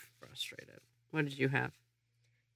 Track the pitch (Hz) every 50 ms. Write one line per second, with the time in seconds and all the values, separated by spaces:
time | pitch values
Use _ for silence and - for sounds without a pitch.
0 | - - _ _ - - 131 - - - - - - - - - - _ _ _
1 | _ _ - 160 147 139 135 139 135 135 135 123 127 131 - _ _ _ _ _
2 | _ _ _ _ _ _ _ _ _ _ _